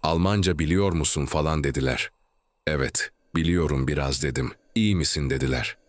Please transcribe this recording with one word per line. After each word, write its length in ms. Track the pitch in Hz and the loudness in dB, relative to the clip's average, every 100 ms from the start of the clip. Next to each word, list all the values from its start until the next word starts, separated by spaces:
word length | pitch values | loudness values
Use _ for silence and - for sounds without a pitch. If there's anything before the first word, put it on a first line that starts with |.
"Almanca 560 | 80 82 92 104 90 78 | 2 2 2 2 2 0
biliyor 340 | 78 87 98 | 2 2 2
musun?" 340 | 85 71 - 69 | 2 0 0 -2
falan 380 | 80 78 78 | 0 0 0
dediler. 460 | 69 69 65 62 - _ _ _ _ _ - | -2 -2 -2 -2 -6 _ _ _ _ _ -4
"Evet, 440 | 76 65 - - _ _ 82 | -2 -2 -2 -6 _ _ -2
biliyorum 520 | 82 87 78 69 65 | 2 2 2 0 0
biraz." 340 | 71 69 67 | -2 -2 -2
dedim. 300 | 71 65 64 - _ | -2 -2 -6 -8 _
"İyi 220 | 113 107 95 | 0 2 2
misin?" 340 | 69 - 69 | 0 -2 -2
dediler. 460 | 65 65 64 60 - | -2 0 -2 -4 -10